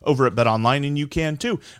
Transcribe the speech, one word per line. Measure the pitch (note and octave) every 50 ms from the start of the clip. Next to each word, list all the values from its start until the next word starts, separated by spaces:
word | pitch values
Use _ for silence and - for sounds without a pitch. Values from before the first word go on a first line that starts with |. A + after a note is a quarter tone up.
| -
over | - D3 C3 C3+ B2
at | F#2
BetOnline, | A2+ A#2 A#2 A2 A2 A2+ A#2 C3 C#3+ C#3
and | C#3+ C#3+ D3
you | D3 C#3+
can | - E3+ D#3+ D#3 D3+ C#3+
too. | - A#3+ A3+ - - - - -